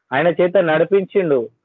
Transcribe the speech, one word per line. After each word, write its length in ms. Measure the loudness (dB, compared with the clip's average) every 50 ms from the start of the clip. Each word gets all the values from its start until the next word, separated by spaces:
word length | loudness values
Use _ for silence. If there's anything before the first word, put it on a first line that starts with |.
| _ _ -4
ఆయన 120 | 0 0 0
చేత 300 | 0 0 -2 0 2 0
నడిపించిండు, 920 | 0 2 0 0 0 0 0 -2 -2 -2 -2 -2 0 0 0 0 -2 -4 -10 _ _